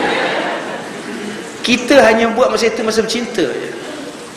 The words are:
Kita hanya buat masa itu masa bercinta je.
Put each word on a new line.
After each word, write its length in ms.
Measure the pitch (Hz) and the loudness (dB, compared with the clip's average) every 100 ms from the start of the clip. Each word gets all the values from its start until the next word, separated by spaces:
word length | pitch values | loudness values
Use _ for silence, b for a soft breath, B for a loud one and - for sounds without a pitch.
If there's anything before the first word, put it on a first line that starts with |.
| - - - - - - - - - - - - 208 - - - | -2 -2 -2 -2 -4 -6 -8 -10 -10 -10 -10 -8 -8 -10 -12 -6
Kita 340 | - 247 - 277 220 | 0 0 6 8 8
hanya 240 | 226 233 | 6 4
buat 220 | 220 220 | 4 2
masa 160 | 214 226 | 4 2
itu 160 | 226 | 2
masa 180 | 220 220 | 0 0
bercinta 400 | 202 240 240 - | 0 -2 -2 0
je. 280 | 135 113 - - - - - - - | 0 -2 -6 -10 -10 -10 -12 -14 -16